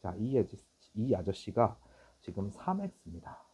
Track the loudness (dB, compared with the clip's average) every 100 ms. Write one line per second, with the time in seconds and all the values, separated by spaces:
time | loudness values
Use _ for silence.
0 | -6 -2 2 4 2 -2 _ _ _ -2
1 | 2 2 2 -4 -2 4 4 2 -18 -20
2 | -20 _ -10 -6 -6 -4 -4 -2 -4 -8
3 | -14 -12 -12 -16 -20